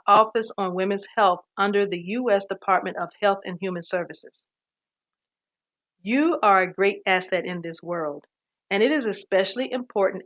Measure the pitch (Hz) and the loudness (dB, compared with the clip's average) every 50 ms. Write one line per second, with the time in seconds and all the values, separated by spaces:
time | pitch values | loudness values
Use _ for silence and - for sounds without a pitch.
0 | - - 202 208 220 214 - 233 220 220 - - 196 185 180 185 190 196 202 196 | 4 6 6 6 6 4 2 -2 -4 -2 -4 -4 -4 -2 -2 -2 0 0 -2 -2
1 | 196 - - 233 208 190 180 175 - _ _ - 196 202 202 202 202 185 180 180 | -4 -4 0 4 4 4 4 2 -4 _ _ -2 -2 2 2 2 0 0 -2 -6
2 | 170 180 214 247 254 240 202 202 196 - 196 190 - - 185 - - 190 - - | -6 -6 -4 -2 0 2 2 2 0 -2 -8 -6 0 0 0 2 0 -2 -6 -6
3 | 175 175 - _ 208 202 196 196 - 190 180 160 196 190 180 175 170 - - 180 | -8 -8 -6 _ 0 0 0 0 -4 -10 -10 -6 -6 -6 -6 -4 -4 -4 -4 -4
4 | 170 - - - - - - - - - _ _ _ _ _ _ _ _ _ _ | -4 -4 -8 -10 -10 -10 -12 -12 -12 -14 _ _ _ _ _ _ _ _ _ _
5 | _ _ _ _ _ _ _ _ _ _ _ _ _ _ _ _ _ _ _ _ | _ _ _ _ _ _ _ _ _ _ _ _ _ _ _ _ _ _ _ _
6 | 175 196 240 277 302 330 320 - - 208 196 190 185 185 180 - 196 202 202 - | _ -2 0 2 2 2 0 2 2 4 4 4 2 0 0 0 0 0 0 -2
7 | - 196 185 185 185 - 190 175 - 175 180 175 170 170 165 - - 165 175 170 | -2 0 0 0 0 -2 -4 -4 -4 -6 -8 -8 -8 -10 -12 -12 -10 -8 -6 -6
8 | 160 147 143 - - _ _ _ _ _ _ _ _ _ 196 196 220 262 311 302 | -6 -6 -8 -10 -14 _ _ _ _ _ _ _ _ _ 0 2 2 2 2 0
9 | 240 220 190 - - - 196 185 190 190 - 240 262 262 - 254 247 - - 214 | -2 -2 -4 -4 -4 0 0 2 2 0 -2 -4 -4 -4 -6 -8 -8 -6 -2 0
10 | 190 190 196 180 - | 0 0 0 -4 -4